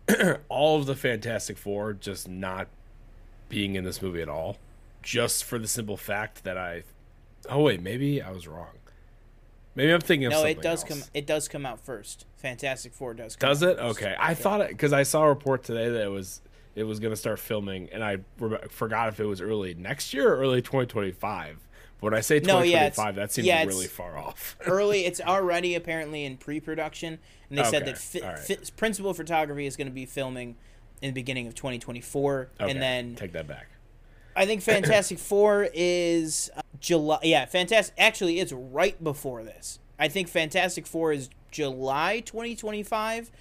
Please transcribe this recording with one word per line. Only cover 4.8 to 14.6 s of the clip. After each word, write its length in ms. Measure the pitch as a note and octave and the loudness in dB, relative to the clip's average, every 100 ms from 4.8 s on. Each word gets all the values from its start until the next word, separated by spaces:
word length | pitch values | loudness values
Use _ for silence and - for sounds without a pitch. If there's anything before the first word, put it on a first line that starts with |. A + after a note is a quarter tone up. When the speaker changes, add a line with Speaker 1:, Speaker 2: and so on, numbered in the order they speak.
| - - | -20 -14
Speaker 1:
Just 400 | - A#2+ A#2+ - | -4 0 2 0
for 160 | - A#2+ | -2 -6
the 80 | A2 | -4
simple 300 | A#2+ G#2 G2 | -4 -4 -6
fact 480 | - G2+ G#2+ - | -4 -4 -4 -8
that 120 | F#2+ F#2 | -6 -6
I, 280 | F2 E2+ - - - - - - - | -6 -8 -14 -20 -20 -20 -20 -16 -4
oh, 140 | C3+ | 2
wait, 180 | D3 F#2 | 4 2
maybe 400 | F#2 B2 C#3+ C#3 | -4 -2 -2 -2
I 80 | F#2+ | -4
was 160 | F#2 D#2+ | -12 -14
wrong. 280 | D#2+ E2 - - - - - - - - - - | -14 -16 -18 -20 -20 -20 -20 -20 -20 -20 -20 -10
Maybe 180 | C3 D3 | 2 4
I'm 80 | E3+ | 6
thinking 260 | - D3+ B2 | 4 2 4
of 60 | |
Speaker 2:
No, 60 | D3+ | 4
it 100 | D#3 | 2
Speaker 1:
something 80 | D#3 | 2
Speaker 2:
does 200 | E3 E3 | -2 -2
Speaker 1:
else. 60 | - | -4
Speaker 2:
come, 140 | D3 - | -10 -8
it 120 | D3 C#3+ | -6 -2
does 220 | D3+ - | -2 -2
come 180 | D3+ C3+ | -8 -8
out 140 | A2 | -10
first. 400 | - A2 - - - - | -12 -12 -12 -18 -20 -10
Fantastic 580 | C3+ A#2 C#3 C3 A#2+ | -10 -6 -4 -4 -8
Four 200 | - B2+ | -10 -10
does 200 | A#2 A2+ - | -8 -10 0
come 120 | C3+ | 4
Speaker 1:
Does 120 | D3 | 6
Speaker 2:
out 80 | F3+ | 4
Speaker 1:
it? 60 | C#3 | 4
Speaker 2:
first. 200 | A#2+ G#2+ | 0 -2
Speaker 1:
Okay. 120 | G2+ F#2 | -2 0
I 100 | D#3+ | 0
Speaker 2:
Yeah. 40 | |
Speaker 1:
thought 260 | E3 G3+ G#3 | 2 2 2